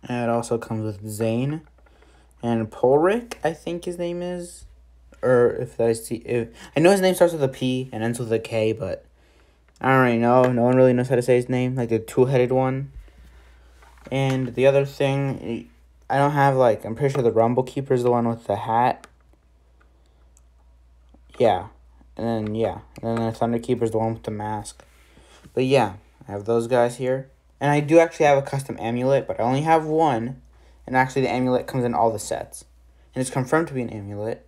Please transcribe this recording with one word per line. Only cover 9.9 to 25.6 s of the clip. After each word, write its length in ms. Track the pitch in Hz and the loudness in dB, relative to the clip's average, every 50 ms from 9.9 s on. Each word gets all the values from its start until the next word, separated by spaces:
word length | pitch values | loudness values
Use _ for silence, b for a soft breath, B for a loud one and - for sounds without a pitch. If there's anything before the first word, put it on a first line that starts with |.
| 135 131 127 | 4 4 4
really 140 | 123 117 117 | 4 2 2
know. 260 | 120 120 123 127 127 | 4 4 6 6 4
No 180 | 127 123 120 | 4 2 2
one 140 | 117 123 127 | 2 4 6
really 160 | 127 131 127 | 6 6 6
knows 160 | 123 123 123 127 | 6 2 0 0
how 80 | 135 | 0
to 60 | 113 | 0
say 140 | - - 127 | 2 4 2
his 120 | 123 123 - | 2 2 0
name, 260 | 131 127 127 127 127 | -2 -2 -2 -2 -2
like, 140 | 131 120 113 | -4 -2 -2
the 100 | 117 110 | -2 -2
two-headed 540 | 110 - - - 127 127 139 127 123 123 | -4 -4 0 0 2 2 4 0 2 2
one. 400 | 131 131 131 131 131 135 139 139 b b b b b b b b b b b b b b b b b b b b b b - - | 2 0 0 0 -2 -4 -8 -10 b b b b b b b b b b b b b b b b b b b b b b -12 -6
And 440 | 127 135 135 135 131 131 131 117 120 | -2 0 0 0 0 0 -2 -4 0
the 120 | 123 127 | 4 4
other 180 | 139 139 139 139 | 4 6 4 0
thing, 840 | 139 139 - 143 135 135 139 139 139 123 - - 101 117 101 - - _ _ _ _ _ _ _ _ | 0 -2 -2 0 0 0 0 -2 -2 -4 -6 -6 -8 -8 -8 -10 -14 _ _ _ _ _ _ _ _
I 80 | 123 | 0
don't 160 | 135 143 143 | 2 2 2
have, 240 | 151 143 139 139 135 | 2 2 2 2 4
like, 280 | 131 127 120 107 - - | 4 4 4 2 2 -4
I'm 100 | 101 113 | -10 -6
pretty 180 | 107 147 135 | -2 -2 0
sure 100 | 135 147 | 0 2
the 80 | 120 117 | 0 2
Rumble 320 | 101 110 113 117 123 131 | 4 4 2 2 2 0
Keeper 320 | 131 135 - 143 135 135 135 | -2 -2 -6 -8 -2 -2 -2
is 80 | 123 | 0
the 80 | 120 123 | 2 2
one 180 | 120 120 117 117 | 0 2 0 -2
with 180 | 117 117 - | -4 -6 -4
the 100 | - 101 | -6 -4
hat. 500 | 101 - 113 113 117 123 127 - - - - _ _ _ _ _ _ _ _ _ _ _ _ _ _ _ _ _ _ _ _ _ _ _ _ _ _ _ _ _ _ _ _ _ _ _ _ _ _ _ _ _ - _ _ - - | -4 -2 -2 0 2 2 2 0 -4 -10 -20 _ _ _ _ _ _ _ _ _ _ _ _ _ _ _ _ _ _ _ _ _ _ _ _ _ _ _ _ _ _ _ _ _ _ _ _ _ _ _ _ _ -20 _ _ -2 2
Yeah. 300 | 120 110 98 92 90 98 - _ _ - _ _ - _ _ | 2 2 2 2 -2 -10 -18 _ _ -20 _ _ -20 _ _
And 100 | - 110 117 117 110 107 | -8 -6 -4 -4 -4 -4
then, 80 | 107 107 | -4 -4
yeah. 260 | 113 113 101 85 101 - - _ - | -2 -2 -4 -4 -8 -16 -18 _ -10
And 160 | - 113 113 113 | -6 -4 -4 -2
then 80 | 113 | -4
the 60 | 113 | -4
Thunder 260 | 110 - 120 117 117 117 | -4 -4 -4 -2 -2 -4
Keeper 260 | 117 - 123 107 117 | -2 -4 -2 -2 -2
is 60 | 113 | -2
the 80 | 107 113 | -2 -2
one 160 | 113 113 113 | -2 -2 -4
with 80 | 113 | -6
the 80 | - - | -8 -10
mask. 540 | 107 104 104 107 107 104 107 - - _ b b b b b b b b b b b b b b _ | -10 -8 -8 -8 -8 -8 -10 -12 -18 _ b b b b b b b b b b b b b b _
But 100 | 120 | -2